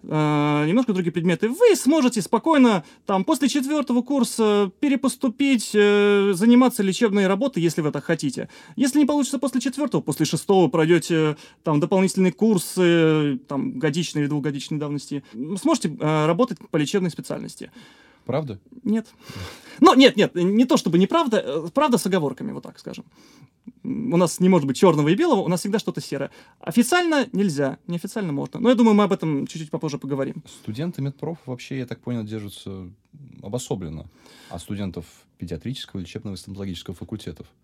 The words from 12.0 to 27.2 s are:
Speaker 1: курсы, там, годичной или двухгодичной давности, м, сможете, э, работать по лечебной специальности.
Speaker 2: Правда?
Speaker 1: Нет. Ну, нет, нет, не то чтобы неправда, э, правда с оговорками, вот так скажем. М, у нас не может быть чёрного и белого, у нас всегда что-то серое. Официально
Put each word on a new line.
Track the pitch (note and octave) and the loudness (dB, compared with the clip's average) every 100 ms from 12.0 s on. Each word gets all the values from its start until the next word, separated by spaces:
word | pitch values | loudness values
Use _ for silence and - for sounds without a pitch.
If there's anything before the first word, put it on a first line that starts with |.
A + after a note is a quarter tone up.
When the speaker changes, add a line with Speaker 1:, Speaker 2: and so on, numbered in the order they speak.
| F#3+ F#3+ F#3 | 2 2 0
Speaker 1:
курсы, | - A3 G3 - - F3+ E3+ D#3+ D#3 D3 C3 - | 2 2 2 0 0 4 4 4 2 0 -4 -6
там, | C#3 C#3 C3 | -6 -6 -4
годичной | D3+ D3 D#3+ D3+ | -4 -2 -4 -4
или | C#3+ | -2
двухгодичной | D3 C#3+ C#3 - D#3 | -2 -4 -6 -8 -6
давности, | D3 D3 - C#3+ - | -6 -8 -8 -12 -12
м, | A2+ D3 G3 | -12 -8 -4
сможете, | D4+ D#4 F3+ | -2 0 -2
э, | D3 D3+ D#3 D3+ | -4 -2 2 2
работать | E3+ F3 F3+ - | 2 -2 -4 -6
по | D#3+ | -2
лечебной | D3 G3+ F3+ | -2 -2 -2
специальности. | - - - A2 - - - - _ _ _ | -6 -12 -10 -12 -16 -18 -20 -20 _ _ _
Speaker 2:
Правда? | - C3 D3 G2 _ - | -6 -6 -6 -12 _ -10
Speaker 1:
Нет. | - A3 G#3+ _ - - F2+ - - - | -4 -4 -4 _ -18 -14 -14 -16 -20 4
Ну, | E4 | 6
нет, | B3+ C4+ C#4 | 8 6 6
нет, | F#3+ | 0
не | F3 F3+ G#3 B3+ | 2 0 2 4
то | D4 | 2
чтобы | G3 E3+ | 2 2
неправда, | G3 E4 D4+ G#3+ | 4 2 2 0
э, | - D3 E3 | -2 -6 -4
правда | C4+ D4+ A#3+ | 0 2 2
с | G3 | 0
оговорками, | F#3 C#3+ B2+ C#3 | -2 -2 -6 -10
вот | C3+ | -10
так | - - | -14 -18
скажем. | - - - _ _ _ - _ - _ | -16 -16 -18 _ _ _ -20 _ -20 _
М, | - C#3 - | -8 -6 0
у | E3+ | 2
нас | F3 - | 2 2
не | F3+ | 4
может | F#3 C#3 | 4 2
быть | - | 4
чёрного | F#3+ D#3 D3 | 4 4 2
и | |
белого, | G3 F4 A3+ | 2 2 2
у | G3+ | 0
нас | F3 | -4
всегда | G3+ G3+ | -2 -4
что-то | - E3+ | -4 -10
серое. | - C#3 C#3 - - _ | -10 -8 -10 -12 -20 _
Официально | - - A#3+ F4+ F4 D4+ | -2 0 2 2 2 0